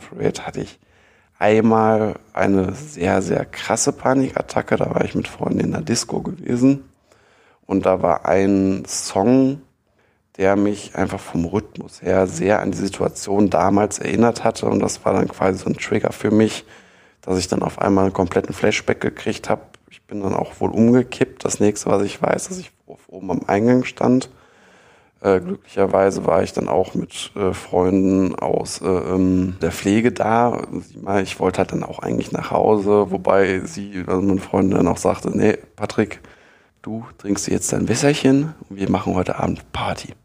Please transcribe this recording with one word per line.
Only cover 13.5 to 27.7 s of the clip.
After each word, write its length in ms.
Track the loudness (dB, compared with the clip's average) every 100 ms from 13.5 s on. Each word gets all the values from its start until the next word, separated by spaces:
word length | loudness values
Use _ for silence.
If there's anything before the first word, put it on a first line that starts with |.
| 2 2 2 0 -2
erinnert 460 | -2 2 2 2
hatte. 240 | -2 -2 0
Und 120 | 0
das 240 | 0 -2
war 100 | 0
dann 140 | 0 0
quasi 300 | 0 0 0
so 140 | -4
ein 60 | -4
Trigger 340 | -2 -2 -2
für 180 | -2 2
mich, 360 | 4 2 0 -12 -20 -20 _ _ _
dass 180 | -4 -2
ich 80 | 0
dann 160 | -2
auf 160 | -2 0
einmal 240 | 2 4
einen 100 | 2
kompletten 400 | 2 0 0 -2
Flashback 480 | 0 0 0 -2 -2
gekriegt 480 | -4 -4 -6 -6 -4
hab. 300 | -4 -6 -20 _
Ich 140 | -20
bin 180 | -14 -8
dann 140 | -4 -2
auch 240 | -4 -4
wohl 100 | -2
umgekippt. 760 | 4 6 6 2 -2 -4 -4
Das 160 | -6 0
nächste, 300 | 0 0 0
was 140 | 0
ich 180 | 0 -2
weiß, 280 | -2 0 -4
dass 100 | -12
ich 120 | -14 _ -20 -20 _
oben 240 | -12 -6
am 100 | -4 0
Eingang 380 | 2 4 4 2
stand. 440 | -2 2 2 0 -12 _ _ _ _ _ _ _ _
Äh, 180 | 2 2
glücklicherweise 840 | 0 -8 -6 0 2 4 2 2 2
war 160 | 2
ich 100 | 0
dann 140 | -2 -2
auch 280 | 0 -2 -4
mit, 360 | -6 -8 -10 -4
äh, 180 | -4
Freunden 800 | -4 -2